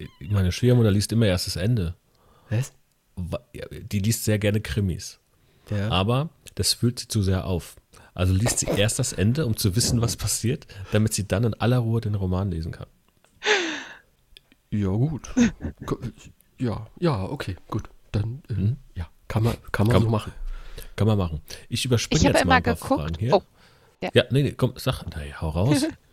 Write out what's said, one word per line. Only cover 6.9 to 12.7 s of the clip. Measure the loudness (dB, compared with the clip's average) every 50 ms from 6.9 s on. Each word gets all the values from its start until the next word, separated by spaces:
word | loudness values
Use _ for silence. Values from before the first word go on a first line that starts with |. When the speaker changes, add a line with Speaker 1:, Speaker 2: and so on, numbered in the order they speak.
| 0 -2
Speaker 1:
sie | -6 -4
zu | 0 0
sehr | 2 2 2 0 0
auf. | -2 -4 -4 -4 -8 -16 -20 _ _ -20 -20 -20 -10
Also | -2 0 2 4 4
liest | 4 4 2 0 0
sie | -2
erst | 0 2 2 2 2 2 0
das | -2 -2
Ende, | 0 2 2 2 2 2 0
um | -2 0
zu | 0 0 0 2
wissen, | 2 2 2 2 2
was | 2 0 -2
passiert, | -2 -2 -2 -2 -2 -2 -2 -2 -4 -6 -14 -18 -16 -6 0
damit | 2 2 2 2 0
sie | -2 -2
dann | 0 0 2 2
in | 0 0
aller | 0 0 2 2 2
Ruhe | 2 0 0 -2
den | -2 -2 -2
Roman | -2 0 0 0 0 0 -2
lesen | -2 -4 -6 -6